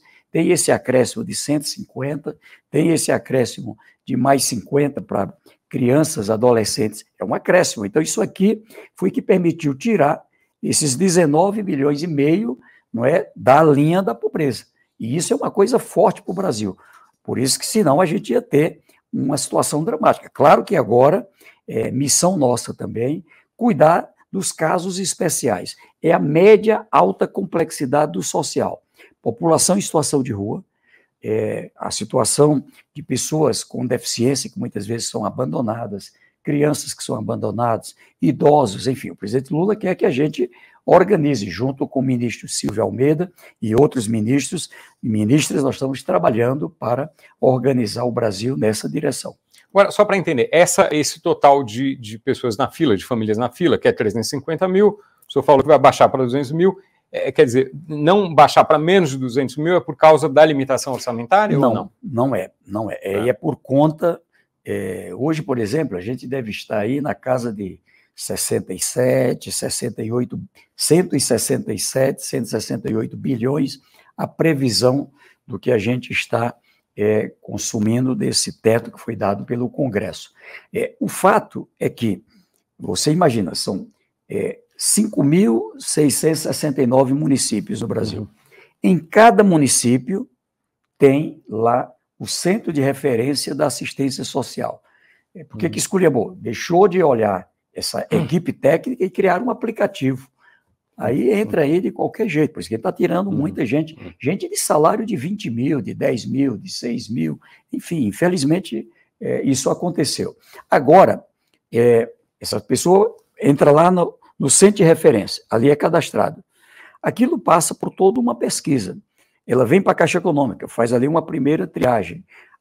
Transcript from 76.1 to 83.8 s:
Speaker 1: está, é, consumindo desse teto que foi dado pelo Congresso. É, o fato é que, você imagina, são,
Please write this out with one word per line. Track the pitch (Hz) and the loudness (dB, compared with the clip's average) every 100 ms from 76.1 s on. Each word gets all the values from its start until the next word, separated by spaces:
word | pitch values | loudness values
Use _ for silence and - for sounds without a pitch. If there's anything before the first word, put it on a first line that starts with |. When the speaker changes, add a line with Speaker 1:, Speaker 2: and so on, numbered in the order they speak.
Speaker 1:
está, | - - 117 120 - _ _ _ - | -8 -4 -6 -6 -8 _ _ _ -4
é, | 104 107 123 - | 0 0 -2 -10
consumindo | - 110 - 113 107 120 131 127 | -14 -10 -8 -4 -2 0 -2 -2
desse | 135 120 - - | -4 -4 -6 -2
teto | 110 113 113 | 0 0 -2
que | - | -12
foi | - 104 | -12 -4
dado | 101 101 | -4 -4
pelo | - 120 123 | -6 -6 -6
Congresso. | - 135 98 90 - - _ - - _ | -4 -4 -4 -6 -10 -18 _ -20 -20 _
É, | - - - | -6 -6 -6
o | 214 | -8
fato | - 185 - - - - _ | 0 2 2 -2 -12 -16 _
é | 131 | -6
que, | - 117 92 - _ _ _ _ _ | -2 -4 -4 -10 _ _ _ _ _
você | - 90 147 | -8 -2 0
imagina, | 165 165 117 85 | 2 2 0 -4
são, | - - 95 | -6 -6 -8